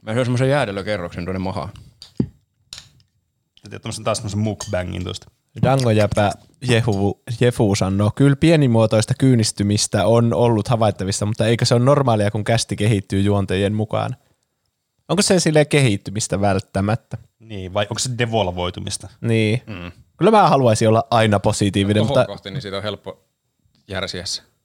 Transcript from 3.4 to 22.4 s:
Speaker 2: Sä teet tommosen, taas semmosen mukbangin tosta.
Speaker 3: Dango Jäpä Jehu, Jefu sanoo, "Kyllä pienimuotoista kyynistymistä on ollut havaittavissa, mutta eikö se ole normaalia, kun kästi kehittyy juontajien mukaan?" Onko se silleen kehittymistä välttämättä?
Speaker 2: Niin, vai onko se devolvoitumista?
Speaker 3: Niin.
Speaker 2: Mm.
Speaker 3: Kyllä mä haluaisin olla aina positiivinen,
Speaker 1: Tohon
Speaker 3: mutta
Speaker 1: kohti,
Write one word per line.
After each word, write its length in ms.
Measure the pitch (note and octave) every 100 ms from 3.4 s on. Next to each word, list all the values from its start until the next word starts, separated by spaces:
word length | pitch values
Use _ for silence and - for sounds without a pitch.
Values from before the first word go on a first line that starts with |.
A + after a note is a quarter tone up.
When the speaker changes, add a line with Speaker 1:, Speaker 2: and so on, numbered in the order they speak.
| _ _
Speaker 2:
Sä 80 | A2
teet 120 | G2+
tommosen, 220 | A2+ A2
taas 140 | A2 G#2+
semmosen 220 | A2+ G#2
mukbangin 640 | A2 G2+ - F#2+ F2+ F#2
tosta. 280 | F#2+ F#2+ - _ _ A#2
Speaker 3:
Dango 280 | A#2+ C3+ A#2+
Jäpä 400 | G#2+ G#2 - G#2 - _ _ B2
Jehu, 520 | A#2 A2+ G2 G2+ - - A#2
Jefu 360 | B2 - A2 G2
sanoo, 360 | F#2+ G2 G#2 -
"Kyllä 200 | C#3 C#3
pienimuotoista 760 | D#3 E3 C#3 A2+ A2 A2 - C3
kyynistymistä 840 | C3+ B2 G#2+ - G2+ G#2 - G#2+ F#2+
on 280 | A#2 A#2+
ollut 340 | E2 A#2+ A2 G2
havaittavissa, 580 | A#2 A2 - F#2+ G2 G#2
mutta 220 | A2+ A2
eikö 180 | A#2 A2
se 100 | A#2+
ole 80 |
normaalia, 480 | B2 D3 B2+ A2 G#2
kun 120 | A2
kästi 320 | G#2 A#2 - F#2
kehittyy 440 | G#2 G#2+ - G2
juontajien 520 | G2+ G2+ F#2+ F#2+ G2+
mukaan?" 420 | G#2+ G#2+ G#2+ A2 B2+ _ _ _ _ _ _ _ _ _
Onko 120 | F3
se 180 | - F#3+
silleen 280 | E3 D#3 D3
kehittymistä 760 | D3 C3+ G2 - G2+ - F#2+
välttämättä? 760 | G2+ F#2+ - F#2+ G2+ A2+ _ - - _
Speaker 2:
Niin, 340 | A2+ G#2 F#2
vai 100 | G2 G#2
onko 100 | A2
se 100 | C3 A#2
devolvoitumista? 920 | A#2+ A2+ F#2 F2 F2+ F#2+ F#2+ - - _
Speaker 3:
Niin. 400 | A2+ A2+ G#2+ A#2 -
Speaker 2:
Mm. 240 | G2 F2 - _ _
Speaker 3:
Kyllä 140 | F3+
mä 180 | A3 F3
haluaisin 400 | D3 B2 G#2+ A2
olla 140 | A2 -
aina 280 | A#2 A2 G2+
positiivinen, 600 | G#2+ G#2 G2+ G2+ G2 G#2
Speaker 1:
Tohon 40 | A2 C3
Speaker 3:
mutta 80 | G2+
Speaker 1:
kohti, 260 | G2